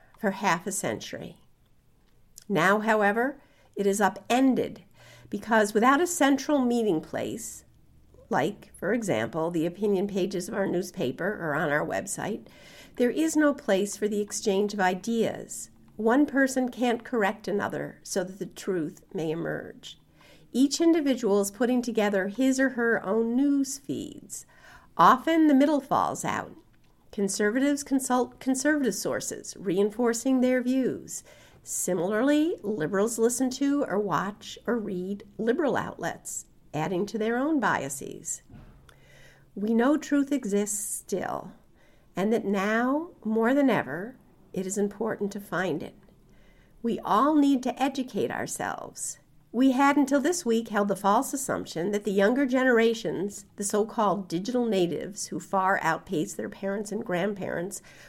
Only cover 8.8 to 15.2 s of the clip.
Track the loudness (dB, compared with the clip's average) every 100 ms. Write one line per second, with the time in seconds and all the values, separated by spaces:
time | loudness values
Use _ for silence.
8.8 | -2 -2 0 0 -2 -2 -2 -2 -2 -2
9.8 | 0 0 0 -2 -2 -4 -6 -4 -2 -2
10.8 | -4 -4 -4 -2 -4 -4 -4 -2 0 0
11.8 | -2 -4 -6 -6 -6 -8 -12 -20 -20 -20
12.8 | -12 -2 0 2 0 2 2 2 0 0
13.8 | 0 -2 -4 -2 -4 -4 0 2 0 0
14.8 | 0 0 -2 0